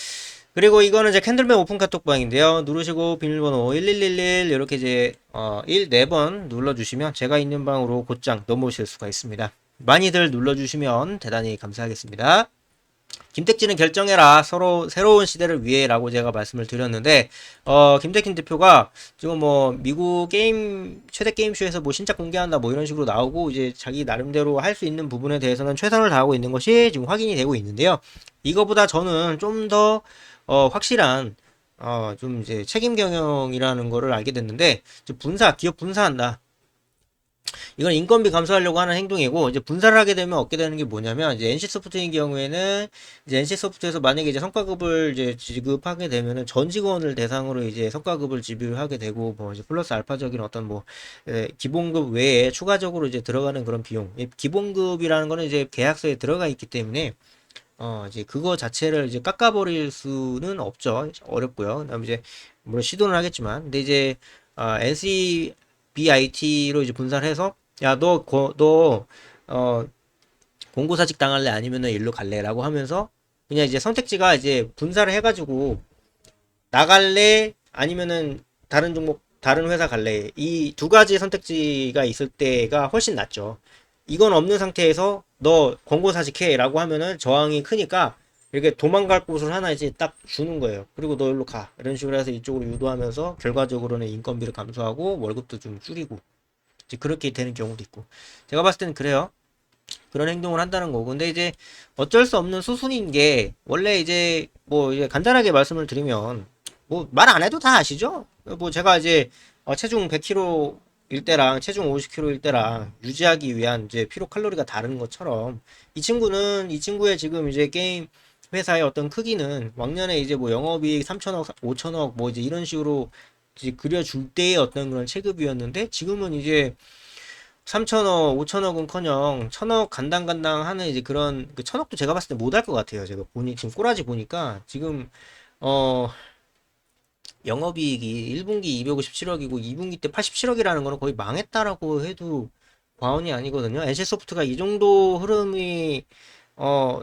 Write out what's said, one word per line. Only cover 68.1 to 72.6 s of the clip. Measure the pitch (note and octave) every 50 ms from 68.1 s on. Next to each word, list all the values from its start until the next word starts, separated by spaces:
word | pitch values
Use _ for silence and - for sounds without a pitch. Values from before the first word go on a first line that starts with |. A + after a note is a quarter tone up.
| F3 D#3 -
고-, | - C3+ C3+ C#3 C3+ - D3
너, | D3+ D#3 D#3 D#3+ E3 D3+ A#2+ G#2 A2+ - - - - - - _ _ -
어, | C3 B2+ B2 B2 A#2+ A#2 A2+ - - _ _ _ _ _ _ _ _ _ _ _ _ - - - -
공고사직 | B2+ C#3+ D#3+ F3 D#3 E3+ - D#3+ -
당할래? | C#3+ C#3 C#3 C3+ C3+ B2+
아니면은 | G#2+ A2 A#2 B2+ B2+ B2+ B2+ A#2+
일로 | A2 G2+ A2 A#2+
갈래?"라고 | A2+ - G2+ G2 G#2 G#2 G2+ G#2 A2 A#2+